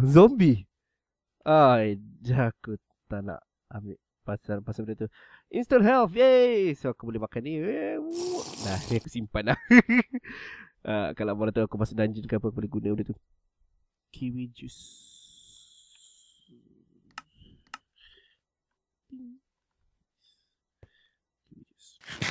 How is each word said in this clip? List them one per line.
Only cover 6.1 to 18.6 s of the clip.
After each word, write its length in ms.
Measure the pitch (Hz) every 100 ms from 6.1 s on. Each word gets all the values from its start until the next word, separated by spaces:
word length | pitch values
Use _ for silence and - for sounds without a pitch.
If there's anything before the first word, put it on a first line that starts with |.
yay! 600 | 202 262 254 247 226 190 143
So, 160 | 135
aku 140 | - 117
boleh 140 | 113
makan 180 | 110 120
ni. 220 | 131 156
Nah, 1160 | 175 285 302 311 311 339 359 359 - - 107 95 110
ni 80 | 117
aku 100 | -
simpan 460 | 120 107 107 104
lah. 40 | 139
<laughs> 40 | - 240 - 240 - 262 - - - - - _ -
Ah, 240 | 107 90
kalau 240 | - 107 101
mana 160 | 110
tahu 160 | 110 110
aku 80 | 104
masuk 220 | 107 110
dungeon 260 | 107 110
ke 140 | - 107
apa, 100 | 110
aku 100 | 110
boleh 120 | 107
guna 260 | 107 104 107
benda 160 | 107
tu. 40 | 113 _ _ _ _ _ _ _ _ _
Kiwi 400 | - 127 123 123
juice. 300 | 120 127 - - - - - - - - - _ _ _ _ - _ _ _ _
Kiwi 380 | 120 _ _ _ _ _ - _ _ - _ _ - _ _ _ _ _ _ _ _